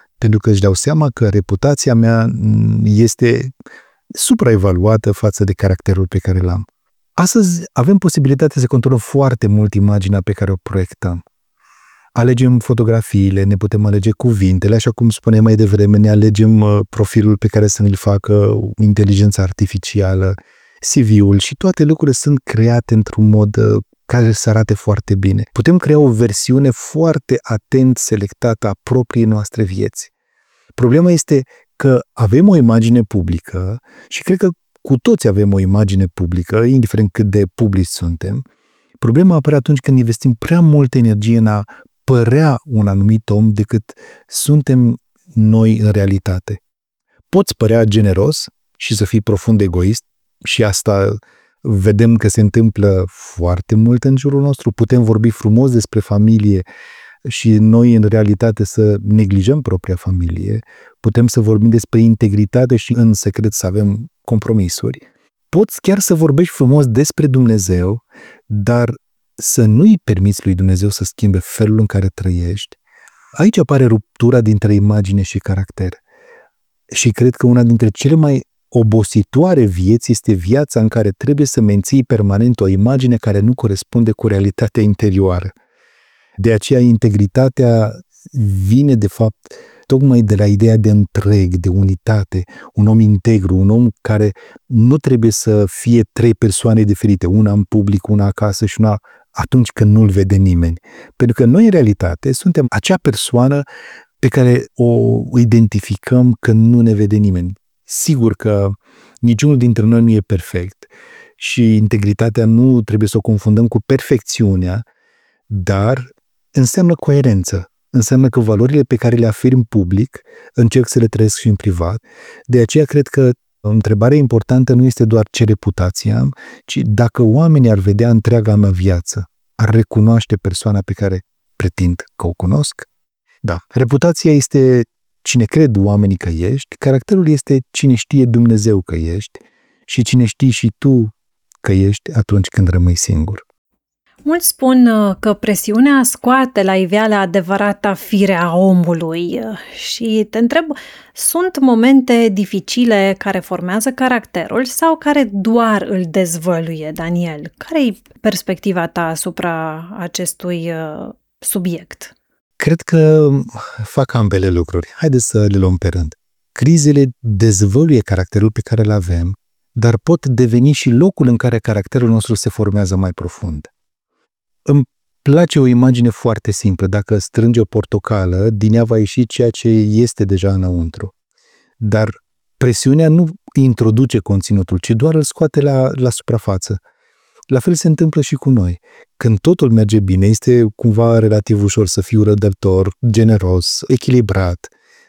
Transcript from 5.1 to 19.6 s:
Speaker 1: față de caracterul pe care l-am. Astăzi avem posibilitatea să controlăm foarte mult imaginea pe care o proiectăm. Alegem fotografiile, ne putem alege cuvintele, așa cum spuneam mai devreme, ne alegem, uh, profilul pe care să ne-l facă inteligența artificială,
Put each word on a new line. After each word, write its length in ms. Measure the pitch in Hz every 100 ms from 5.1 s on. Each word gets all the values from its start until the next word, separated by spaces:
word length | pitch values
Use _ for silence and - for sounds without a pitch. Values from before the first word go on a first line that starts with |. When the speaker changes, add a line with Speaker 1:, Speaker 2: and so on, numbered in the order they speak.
Speaker 1:
față 320 | 101 107 -
de 80 | 98
caracterul 540 | 95 98 92 - 95 92
pe 120 | 95
care 200 | - 92
l-am. 260 | 90 92 95 _ _ _ _
Astăzi 500 | - 180 233 190 170 -
avem 240 | - 131 196
posibilitatea 640 | 175 - 135 135 156 -
să 60 | 123
controlăm 320 | 127 131 127
foarte 480 | - 139 135 120 107
mult 280 | 104 104
imaginea 460 | 101 101 104 95 101
pe 120 | 92
care 200 | 101 98
o 40 | 95
proiectăm. 600 | - 95 92 - 92 87 - _ _ _ _ _ _ _ _
Alegem 460 | - 120 123 127 123
fotografiile, 840 | - 120 113 113 - 101 98 95
ne 140 | 98 101
putem 300 | 104 104 104
alege 240 | 101 104
cuvintele, 640 | 110 123 107 95 92 101
așa 160 | 110 -
cum 200 | 110 117
spuneam 320 | - - 110
mai 120 | 113
devreme, 420 | 107 107 101 101 104
ne 140 | 107
alegem, 500 | 107 107 104 110 110
uh, 200 | 107 104 101
profilul 480 | - 104 117 104 104
pe 100 | 110
care 200 | 110 104
să 160 | -
ne-l 120 | 101
facă 680 | 95 - 101 - 104 104 107 104 -
inteligența 680 | 107 104 101 98 104 98
artificială, 920 | 95 -